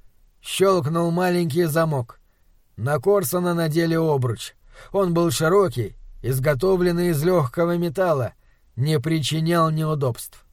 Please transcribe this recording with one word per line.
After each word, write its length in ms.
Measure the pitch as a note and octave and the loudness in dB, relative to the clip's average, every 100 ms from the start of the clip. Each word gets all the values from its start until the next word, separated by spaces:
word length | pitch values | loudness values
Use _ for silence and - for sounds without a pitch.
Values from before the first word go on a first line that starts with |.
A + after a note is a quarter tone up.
| - _ _ _ | -20 _ _ _
Щелкнул 680 | - - F#3+ F#3 C#3 E3 E3+ | -10 0 2 2 0 0 0
маленький 540 | E3+ F#3 F3 E3+ D3 | 0 0 0 0 0
замок. 560 | E3+ D#3+ E3 C#3 A#2 - _ _ _ _ _ - | 0 0 0 -2 -6 -12 _ _ _ _ _ -8
На 220 | A#2 D3 | -4 -2
Корсона 540 | F#3+ G3+ F#3 F3+ F3+ | 2 2 2 -2 0
надели 420 | E3+ E3 D#3 E3 | 0 0 0 0
обруч. 600 | E3 D#3+ C#3 B2 A2 - - - - - | 2 2 0 -2 -4 -10 -18 -20 -20 -6
Он 220 | F#3+ F#3+ | -2 0
был 180 | E3+ E3+ | 2 0
широкий, 640 | - D#3+ G3 F3+ A#2+ G#2 - - - | 0 2 4 2 0 -6 -8 -20 -10
изготовленный 840 | A#2 C3 C3 C#3 F#3 F#3 F3+ E3+ F3 | -4 -2 0 0 2 2 2 0 0
из 120 | D3+ | 0
легкого 540 | E3 F3+ B2+ - E3+ F3 | 2 2 0 0 0 0
металла, 560 | F3 C#3+ F#3 C#3+ A2 - _ _ _ | -2 0 0 0 -2 -8 _ _ _
не 240 | - C#3+ D#3 | -4 -2 0
причинял 720 | D#3 D#3+ C3 D#3+ D#3+ E3+ D#3+ | 0 -2 -2 -2 0 2 2
неудобств. 760 | D#3 D#3 D3+ C#3+ D3+ - - _ | 0 -2 -2 -2 -4 -10 -20 _